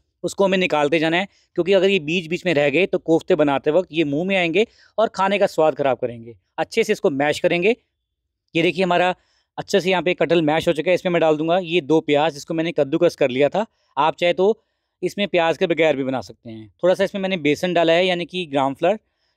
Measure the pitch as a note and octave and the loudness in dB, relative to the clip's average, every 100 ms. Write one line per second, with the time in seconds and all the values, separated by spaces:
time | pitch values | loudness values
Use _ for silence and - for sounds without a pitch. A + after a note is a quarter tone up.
0 | _ _ - - G3 F#3 F3+ D3+ D3 E3 | _ _ -8 0 0 2 0 0 0 0
1 | D#3+ E3+ G3 _ _ - E3+ G3 F#3+ G3 | 0 -2 -4 _ _ -6 0 2 2 0
2 | D3 F3+ D#3 E3+ F#3 C#3+ D3 C#3 F#3+ F3+ | -2 -4 -4 -6 -2 0 2 0 0 -2
3 | - D#3+ - F3 D3 C3+ D3+ D#3+ F#3 D#3 | 0 0 2 2 2 0 0 0 0 -2
4 | D3+ C#3 F#3 F#3+ E3+ E3+ A#3 _ _ - | -2 -2 -2 0 0 0 -2 _ _ -4
5 | A3+ - G3 G3+ - - D#3 C#3 C#3 B2 | -2 0 -2 0 0 2 0 2 -2 -2
6 | A#2+ A#2 A2+ A#2 _ - D#3+ - G#3+ G3+ | -4 -8 -16 -20 _ -8 -4 -2 -2 0
7 | F#3+ C3+ D3 C#3+ E3+ E3+ F#3+ B3 _ _ | -2 0 0 0 0 0 0 -2 _ _
8 | _ _ _ _ _ E3 E3+ D#3+ F3+ F3 | _ _ _ _ _ -2 0 0 0 2
9 | F3+ F3 _ _ _ - - G3+ E3+ F3+ | 0 -2 _ _ _ -14 -2 0 0 0
10 | F3+ F3 E3 E3+ D3+ D#3+ E3+ D#3 D#3+ F3 | 0 0 0 2 2 0 0 -2 0 0
11 | F#3 E3+ D#3+ D3+ D#3+ F3+ E3+ F3 C3+ D#3 | 0 0 2 2 0 -2 0 -2 2 0
12 | D3+ C#3+ D#3+ C#3+ - E3 E3 D#3+ C#3 D#3+ | 2 2 0 -2 -8 -6 -4 -2 -2 2
13 | E3+ - C3+ B2+ C#3+ F3+ A3 _ _ - | 0 2 0 2 0 0 -6 _ _ -2
14 | D#3 - F3 F3 F#3+ A3 _ _ _ - | 0 0 -2 2 0 0 _ _ _ -10
15 | F3+ G3+ G3+ F3+ E3 D#3+ F#3 D#3+ D#3+ C3+ | -8 -4 -2 0 0 0 0 2 2 2
16 | C3 B2+ A2 A#2 A#2+ A2 G#2+ _ F3 F3+ | -2 -6 -8 -16 -18 -18 -18 _ 0 0
17 | G3 G3+ F#3+ F#3 D3 C#3+ F3+ E3+ E3 E3 | -2 -4 -6 -2 -2 -2 0 0 2 2
18 | F#3 F3 E3+ F3+ E3 C#3 C3+ C3+ E3+ G#3+ | 2 -2 -6 -8 -6 -2 -2 -2 -2 -2
19 | _ _ _ | _ _ _